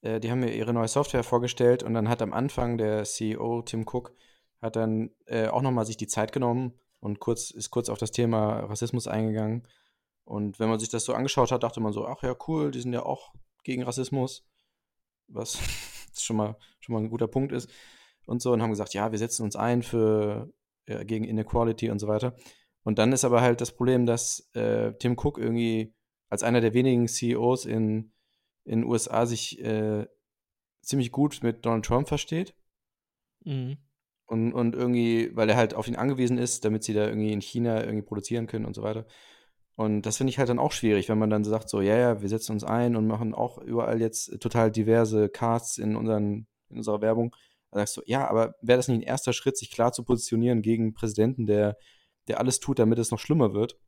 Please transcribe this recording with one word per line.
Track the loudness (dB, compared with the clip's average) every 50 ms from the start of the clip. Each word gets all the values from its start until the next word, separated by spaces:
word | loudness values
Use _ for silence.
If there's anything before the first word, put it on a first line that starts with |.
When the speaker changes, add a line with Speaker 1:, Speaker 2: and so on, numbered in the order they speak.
Speaker 1:
Äh, | -4 -4 -4 -2
die | -2 -2
haben | 0 0
mir | 0 0 0
ihre | -2 -2 0 0
neue | 0 0 0
Software | 2 0 0 2 0 -2 0
vorgestellt | 2 0 0 0 0 0 4 6 6 6 4 2
und | -2 0
dann | 0 2 2
hat | 2 0
am | 0 -2 -2
Anfang | -2 -2 -2 -2 -2 -2 -2 0 0
der | 0 0 0 0 -2
C | -4 -6 -4 -4 -4 -4
E | -2
O | -4 -4 -4 -4 -6
Tim | -6 -6 -6 -6 -4
Cook | -6 -6 -6 -6 -20 _ _ _ _ _ _ _ _ _
hat | -8 -4 -2
dann, | 0 0 0 0 0 -2 -4 _ _ _ -6
äh, | -2 -2 0 0
auch | 0 0 2
nochmal | 2 2 0 0
sich | -2 -4 -8
die | -6 -6
Zeit | -2 -2 -2 -2 -2
genommen | -2 0 0 0 0 -2 -4 -8 _ _ _ _ _
und | -8 -8 -8 -4
kurz, | -2 -2 -2 -2 -4 -12
ist | -10 -10 -12 -4
kurz | -4 -4 -2 -2
auf | -4 -4
das | -4 -6
Thema | -2 0 0 2 2 2 0 0 0 -2
Rassismus | -4 -6 -6 -6 -6 -4 -4 -4 -4 -2
eingegangen. | -2 -2 0 0 -2 -2 -2 -2 -4 -4 -6 _ _ _ _ _ _ _ _ _ _ _ _
Und | -10 -6 -4 -4 -4 -4 -2
wenn | 0 0
man | 0 0
sich | -2 -4
das | -4 -4 -2
so | -2 -2
angeschaut | -2 -2 -2 2 2 2 2
hat, | 2 0 0
dachte | -2 -2 -2
man | -4 -4 -2
so, | -4 -6 -6
"Ach | -8 -6 -6
ja, | -6 -6 -6 -6 -4
cool, | -2 -2 -2 -2
die | -4 -4
sind | -6 -4 -4
ja | -4 -4
auch | -4 -6 -6 -8 -20 _ -20 -20 _ _ _ _
gegen | -6 -4 -4 -4
Rassismus", | -4 -2 -4 -4 -2 0 -2 -2 -2 -4 -10 _ _ _ _ _ _ _ _ _ _ _ _ _ _ _ _ _ _
was | -10 -10 -8 -8 -6 -6
<laughs> | -6 -6 -6 -8 -10 -14 -16 -18 -18 -18 -10 -10
schon | -6 -2 0 0
mal, | 0 0 -2 -8 _ _ _ _
schon | -10 -6 -4
mal | -2 -2
ein | -2
guter | -2 -2 -2 0
Punkt | 0 0 -2 0 -2
ist | -6 -6 -8 -16 -20 -20 -20 -20 -20 -20 _ _ _ _ -6
und | -6 -2
so, | 0 2 2
und | 2
haben | 2 0
gesagt, | 0 -2 -4 -4 -2
"Ja, | -2 -2 -2
wir | -2 -2
setzen | -4 -4 -4 -4 -4
uns | -4 -4
ein | -2 0 2 2 0 0
für, | 0 0 2 4 4 4 4 2 0 -2 -4 -8 -10 -16 _ _ _ _ _ _ -10
ja, | -8 -8 -6
gegen | -4 -4 -4 -2
Inequality" | -2 -2 -2 -2 0 0 2 2 2 0 0 -2 -2
und | -2 -2
so | -2 0
weiter. | 0 0 0 -2 -6 -6 -20 -20 -20 _ _ _ _ _ _
Und | -2 2 4
dann | 4 4 4
ist | 4 2
aber | 4 4 6
halt | 6 6 4 4
das | 0 -6 -4
Problem, | -2 2 4 4 4 4 4
dass, | 2 0 0 -4 -6 -6 -10 _ _
äh, | -2 0 0 2 2 0 -2 -4 -2
Tim | -2 -2 0 2
Cook | 0 -2 -2 0
irgendwie | -2 0 0 0 0 2 0 0 -2 -4 _ _ _ _ _ _ _ _
als | -6 -2 0
einer | 2 4 4
der | 4 4 4
wenigen | 4 4 4 4 4 2 2
C | 0 -2 -2 0
E | 0 2
Os | 2 2 2 0 -2
in, | -2 -2 0 0 0 0 -2 -4 -8 _ _ _ _ _ _ _ _ _ _ _
in | -2 0 0
den | 0
U | 2 0
S | 0 0 0
A | 0 0 2 2
sich, | 0 -4 -6 -8 -8 -8 -4
äh, | -4 -2 0 0 0 -2 -2 -4 -6 _ _ _ _ _ _ _ _ _ _ _ _ _ _ _
ziemlich | -4 -2 0 0 0
gut | 0 0 0 0 0 -2 -4
mit | -4 -4 -2 -2
Donald | -2 0 0 0
Trump | 0 0 0 0 0
versteht. | -2 -4 -4 -4 -4 -4 -4 -6 -10 _ _ _ _ _ _ _ _ _ _ _ _ _ _ _ _ _ _
Speaker 2:
Mhm. | -6 -6 -4 -4 -6 -8 -10 _ _ _ _ _ _ _ _ _
Speaker 1:
Und, | _ -2 0 0 0 0
und | 2 0 0 0
irgendwie, | 0 0 2 2 2 2 4 4 2 2 0 0
weil | 0 4 4
er | 6 4
halt | 4 2 2
auf | -4 -4 -4
ihn | -4 -2
angewiesen | 0 -2 0 2 2 2 2 0
ist, | 0 -2 -4 -2 0
damit | 0 0 0 -2
sie | 0 0
da | 2 2 0
irgendwie | 0 0 0 0 -2
in | -2
China | -4 -6 -4 -2 0 0 0 0 -2
irgendwie | -2 -4 -4 -4
produzieren | -4 -6 -8 -6 -4 -4 -4 -4 -4
können | -4 -6 -6
und | -6 -6
so | -6
weiter. | -6 -4 -4 -6 -8 -12 -18 -20 -20 -20 -20 _ _ _ _ _ _ _ _
Und | -2 0 0 0 0 0
das | -2 -2 0
finde | -2 -2
ich | 2 2
halt | 2 2
dann | 2 2
auch | 2 0
schwierig, | 0 0 2 4 4 4 4 2
wenn | 2 2
man | 2 2
dann | 2 2 2
sagt, | 0 0 -2 -2 -2
so, | -2 0
"Ja, | 2 4 4 4
ja, | 4 4 2 0
wir | -2 -2
setzen | -4 -4 -4 -4 -6
uns | -6 -4
ein | -2 0 0 2 2 2
und | 2 2 0
machen | 0 0 -2 -4 -2
auch | -2 -4 -4 -4 -10
überall | -10 -4 -4 -2 0 0 0 0
jetzt | 0 0 -2 -4 -8 -8 -10 -6
total | -6 -2 2 4 4 4
diverse | 4 2 2 4 6 6 6 4 4 2 2 2
Casts | 0 -2 0 0 0 0 -2 -4 -8 -4
in | -2 -2 -2
unseren, | -2 0 0 0 0 0 0 -2 -4 -6 _ _ _ _ _
in | -12 -8
unserer | -4 -2 -2 0
Werbung." | 2 2 2 2 0 -2 -4 _ _ _ _ _ _ _
Da | -4 -4
sagst | -2 -2 -4 -10
du, | -6
"Ja, | -2 0 0 0 2
aber | 2 2 2 2 -2 _
wäre | 4 6 6 6
das | 6 4
nicht | 2 0
ein | 2
erster | 0 -4 -2 0 -2 -2
Schritt, | 0 0 -2 -2 -2
sich | -6 -10
klar | 0 2 2 2 2
zu | 0 0
positionieren | 0 0 0 0 -2 0 2 2 4 2 2
gegen | 2 2 2 2 2
einen | -2 -2
Präsidenten, | -2 -4 -4 2 2 2 2 2 0 0 2
der, | 4 4 4 2 0 -4 _ _ _ _ _ _ _ _ _ -6
der | -2 0
alles | 0 0 0 -2
tut, | 0 -2 2 4
damit | 4 4 4 2
es | 2 -2
noch | -2 -6
schlimmer | -2 0 2 4 4 4 2
wird | 0 -2 -2 -4 _ _